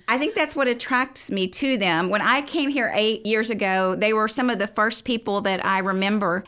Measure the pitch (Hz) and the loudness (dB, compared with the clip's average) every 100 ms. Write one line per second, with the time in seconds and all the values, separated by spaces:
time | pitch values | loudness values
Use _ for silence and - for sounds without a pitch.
0 | - 247 302 427 302 302 254 240 - 254 | -2 0 0 0 -2 0 0 0 0 0
1 | 262 - - 196 185 - 269 254 190 165 | -2 -6 -6 -2 -2 -2 0 2 2 2
2 | 180 208 202 262 277 330 277 277 233 - | 2 0 2 0 0 -2 0 0 0 0
3 | 214 220 208 220 226 208 196 190 190 180 | 0 0 0 0 0 0 0 2 2 2
4 | 214 220 220 220 254 233 202 208 214 220 | 2 2 0 0 0 0 -2 0 0 0
5 | - 226 226 202 202 190 - 190 190 190 | -4 -4 -2 -2 0 0 0 0 0 0
6 | 196 214 196 175 | 0 0 0 -2